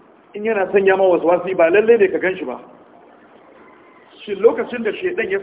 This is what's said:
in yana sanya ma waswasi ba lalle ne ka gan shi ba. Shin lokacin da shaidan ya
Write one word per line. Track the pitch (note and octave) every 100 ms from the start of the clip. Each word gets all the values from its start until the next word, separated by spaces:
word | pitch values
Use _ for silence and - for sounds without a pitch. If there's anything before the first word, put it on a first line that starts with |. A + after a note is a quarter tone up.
| _ _ _
in | G#3
yana | G#3+ G#3+ F#3
sanya | G3+ G3 F#3+
ma |
waswasi | F#3+ E3+ D#3 F3 F3+ F#3
ba | E3
lalle | F#3+ A3 A#3
ne | F#3+
ka | D#3+
gan | E3+ F#3
shi |
ba. | C3+ A#2 - - - - - _ _ _ _ - - _ _ _ _ -
Shin | - G3
lokacin | A3 B3+ A3+ A#3+
da | A3
shaidan | - F3+ F3+ A3
ya | G3